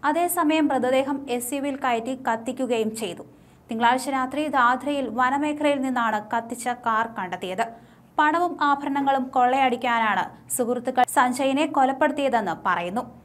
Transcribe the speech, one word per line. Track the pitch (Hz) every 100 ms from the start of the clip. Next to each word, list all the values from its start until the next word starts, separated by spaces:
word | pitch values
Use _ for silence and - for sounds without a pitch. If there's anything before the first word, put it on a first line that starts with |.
| 285
അതേസമയം | 302 349 349 302 311 294
മൃതദേഹം | 262 247 262 277 277 - 240
എസ് | 233
യു | 277
വിയിൽ | 285 269
കയറ്റി | 262 233 233 262 -
കത്തിക്കുകയും | 226 233 254 254 240 220 214
ചെയ്തു. | 208 170 - - - - -
തിങ്കളാഴ്ച | 226 233 254 285 262
രാത്രി | 262 285 302 269
ദാദ്രയിൽ | 240 254 269 285 254 220
വനമേഖലയിൽ | 254 277 302 294 294 285 262
നിന്നാണ് | 247 233 214 214
കത്തിച്ച | 233 233 233 254 240 233
കാർ | 220 226 220
കണ്ടെത്തിയത്. | 185 180 185 185 233 - - - - -
പണവും | 302 330 349 - 294
ആഭരണങ്ങളും | 285 285 277 277 269 262 262
കൊള്ളയടിക്കാനാണ് | 247 254 262 247 247 233 220 190 170 - - -
സുഹൃത്തുക്കൾ | 233 247 240 254 247 -
സഞ്ജയിനെ | 254 254 269 269 302 294
കൊലപ്പെടുത്തിയതെന്ന് | 262 269 302 302 277 240 196 160 196
പറയുന്നു. | 175 175 208 254 -